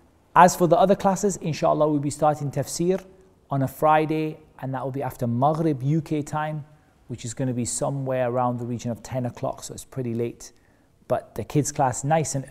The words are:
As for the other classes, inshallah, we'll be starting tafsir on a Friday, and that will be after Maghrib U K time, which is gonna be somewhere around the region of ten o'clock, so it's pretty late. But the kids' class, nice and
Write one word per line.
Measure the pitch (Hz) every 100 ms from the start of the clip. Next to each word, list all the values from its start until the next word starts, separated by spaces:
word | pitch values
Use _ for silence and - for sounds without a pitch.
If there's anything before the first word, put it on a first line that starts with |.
| _ _ _ 170
As | 180 -
for | 170
the | 165
other | 190 190
classes, | 196 185 202 -
inshallah, | 170 139 160 151 151
we'll | 147
be | 143
starting | - 151 147 143
tafsir | 143 127 - 175 190 - - _ _ _
on | 139
a | 131
Friday, | - 156 156 156 156 156 156 - -
and | 131 131
that |
will | 131
be | 131
after | 127 - 120
Maghrib | 120 143 156 165 135
U | 135 160
K | 156 151
time, | 143 151 156 156 139 _ _ _ -
which | 120 117
is |
gonna | - 131
be | 123 117
somewhere | - 139 139 131 127 123
around | 127 123 120
the | 120
region | 117 123
of | 110
ten | - 131 123
o'clock, | - 131 -
so | -
it's | 131
pretty | - 135 120
late. | 117 117 - - - _ _ _ _ -
But | 123 -
the | -
kids' | 107 156 127
class, | - 131 120
nice | 139 165 147 135
and | 131